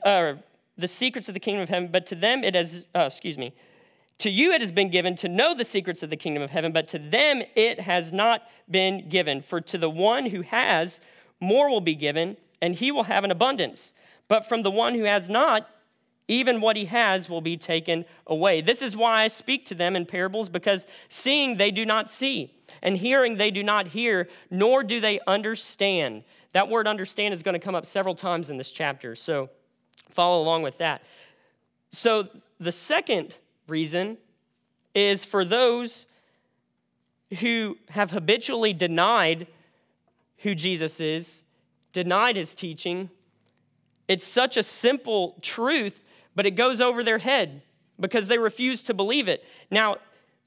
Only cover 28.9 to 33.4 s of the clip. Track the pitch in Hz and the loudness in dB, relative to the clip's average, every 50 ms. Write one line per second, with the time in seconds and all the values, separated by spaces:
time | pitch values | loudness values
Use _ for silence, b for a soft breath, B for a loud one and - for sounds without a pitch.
28.9 | 135 135 - 123 113 - - - 160 143 131 135 - _ _ _ _ _ _ _ | -4 -6 -10 -14 -14 -12 -6 -4 -4 -4 -4 -6 -10 _ _ _ _ _ _ _
29.9 | _ _ _ _ _ - 175 175 175 170 156 160 165 165 160 135 127 - 170 160 | _ _ _ _ _ 0 2 4 4 2 2 2 0 0 -2 -4 -6 -4 -2 -2
30.9 | 143 - b b b b b b b b b b b b b _ _ _ _ _ | -2 -4 b b b b b b b b b b b b b _ _ _ _ _
31.9 | - - - 233 220 214 202 196 - - _ _ _ _ 170 170 170 - - - | -18 0 2 2 2 2 0 -4 -10 -20 _ _ _ _ -8 -8 -8 -8 -4 -2
32.9 | 294 349 - - 233 185 151 - - - | -2 -2 0 0 -2 -2 -2 -6 -12 -20